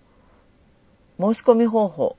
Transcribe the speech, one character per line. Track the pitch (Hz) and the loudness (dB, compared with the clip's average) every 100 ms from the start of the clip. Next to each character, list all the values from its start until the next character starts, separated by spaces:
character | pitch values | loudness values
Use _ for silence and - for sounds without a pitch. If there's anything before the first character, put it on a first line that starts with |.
| _ _ _ _ _ _ _ _ _ _ _ - | _ _ _ _ _ _ _ _ _ _ _ -6
申 | 196 | -2
し | 226 | 0
込 | - 226 | 2 2
み | 233 | 2
方 | 226 202 | 0 -2
法、 | 151 120 | -4 -6